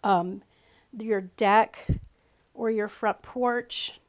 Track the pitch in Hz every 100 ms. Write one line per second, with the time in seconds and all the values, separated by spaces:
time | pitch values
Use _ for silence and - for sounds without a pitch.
0 | 208 185 180 202 - _ _ _ _ 233
1 | 220 208 185 - 208 214 220 - - -
2 | - _ _ _ _ - 226 220 208 -
3 | 214 196 - 254 247 240 240 - - -